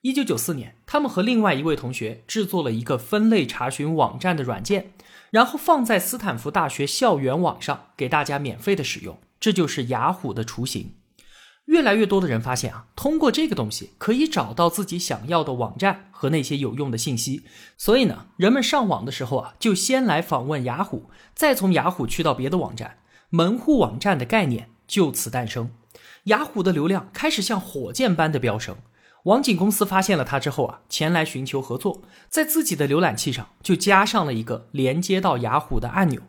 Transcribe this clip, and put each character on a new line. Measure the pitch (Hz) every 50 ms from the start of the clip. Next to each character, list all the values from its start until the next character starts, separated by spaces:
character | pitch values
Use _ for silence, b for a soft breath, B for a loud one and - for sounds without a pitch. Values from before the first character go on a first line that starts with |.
一 | - 254
九 | 262 285
九 | 262 214 143
四 | 110 - - 165
年， | 127 117 - - _ _
他 | - - 294
们 | 294 254
和 | - 180
另 | 185 233 254 226
外 | 214 190 151
一 | 131 147
位 | 160 151
同 | - - 120
学 | 123 - 113 107 117 - _ -
制 | - 220 202
作 | 190 - 180
了 | 151 123
一 | 113 113
个 | 120 - 139
分 | 123 - - 208 208 214 226
类 | 226 196 139
查 | - - - 123 131
询 | 127 - 143 151 165
网 | 156 127 - -
站 | 123 - 185 170
的 | 151 131
软 | 123 113 95
件， | 107 - 202 190 190 - _ B B B B B B B
然 | - 220 247
后 | 254 - 285
放 | - - 330 285 240
在 | 226 226 185
斯 | 180 - -
坦 | 240 214 196 127 117
福 | - 147
大 | - 196 165 139
学 | - - 143
校 | 139 - - 262 233 180 143
园 | 135 127 131 165
网 | 180 151 - -
上 | - - 135 - - _ _
给 | - 139 123
大 | 160 151
家 | 143 143 143 139
免 | 143 127 107
费 | 120 - 202 202
的 | 185 135
使 | - - -
用， | - 92 80 - _ _ _ _
这 | - 220
就 | 190 185 165
是 | 135 - 147 123
雅 | 120 127 110 123 156
虎 | 185 185 - 127
的 | 98 113 113
雏 | 117 - - 127
形。 | 131 - 95 95 - - _ _ _ _ b b b b b b b b b b
越 | - 311 339
来 | 285 220 202
越 | 220 214
多 | 190 202 196
的 | 185 151
人 | 120 113
发 | 117 127 127
现 | 120 - 120
啊， | - - - _ _
通 | - - 277 311 311
过 | 311 262
这 | 233 302 320 -
个 | 214
东 | - 117 104
西 | - - - - _ _
可 | - -
以 | 233 262 311 311
找 | - 190 147 - 117
到 | 170 170 170
自 | 170 - 196
己 | - 170 175
想 | 175 - 131 113 110
要 | 143 170 165
的 | 151 151 127
网 | 120 117 101 -
站 | - 185 196 190 - - -
和 | - - - 135
那 | 156 156
些 | 131 - 151
有 | 143 139 113 110
用 | 135 147 135
的 | 117
信 | 113 - 151 127 110
息， | - 135 131 - B B B B B B B
所 | B - - 220 269
以 | 254
呢， | 151 - - - - _
人 | - 175 208
们 | 247 277
上 | 247 - - 285 233
网 | 190 147 101 107
的 | 135
时 | 131 - 135
候 | 117 135 123
啊， | - - - -
就 | - 226 196
先 | 185 - - 262 262 262
来 | 214 151 156
访 | 170 - 160 127 120
问 | 139 156 139
雅 | 123 127 120 147 202
虎， | - - - - b b b b b b
再 | - 311 302 262
从 | - 190 190
雅 | 180 143 127 175
虎 | 180 - 131
去 | 110 - -
到 | 160 156
别 | 127 120 127 143
的 | 175 180
网 | 143 - 120
站， | 113 110 - - b b b b b b b
门 | - 165 165 185 226 247
户 | - 311 302 247
网 | 165 110 104 117
站 | - 208 185
的 | 135 123
概 | - 226 220 190
念 | 139 120 110 - - _ _ _
就 | - - 202 175 143
此 | 123 - - 117
诞 | 113 127 120
生。 | 107 - 123 113 117 - _ _ B B B B B B B B
雅 | 196 214 226 302
虎 | 196 - 208
的 | 175 190
流 | 175 147 147
量 | 175 196 180 - -
开 | - - 285 311
始 | 311 -
像 | 190 - 226 190
火 | - - - 139 123 -
箭 | 123 - 262 - 180
般 | 160 160 156
的 | 151 131
飙 | 120 117 101 110
升， | - - 92 - - b b b b b b b b
网 | 175 208 262
景 | 277 262 202
公 | 160 185 214
司 | 202 - 214
发 | 196 190 190
现 | 190 214 196 151
了 | 127
它 | - 143 135
之 | - 147
后 | 131 - 127
啊， | - - - _ _
前 | - - 156 156
来 | 175 165 156
寻 | 156 - 131 135
求 | 135 - 135
合 | 131 - 120 131
作， | - 196 - - B B B B B B
在 | - 320 311
自 | 311 - 330
己 | 311 - 180
的 | 143 147
浏 | 139 139 165
览 | 180 156 104
器 | 113 - 147
上 | 120 123 110 - _ _
就 | - - 185
加 | 180 - 196 196 190 208
上 | 220 240 214 165
了 | 143 123
一 | 110
个 | 110 117 117 110 - -
连 | - 135 131 127 135 165
接 | 180 - 190 190
到 | 190 185 139 120
雅 | 120 107 123 151
虎 | - - 139 110
的 | 117 120
按 | 123 190 190 160
钮。 | 131 - -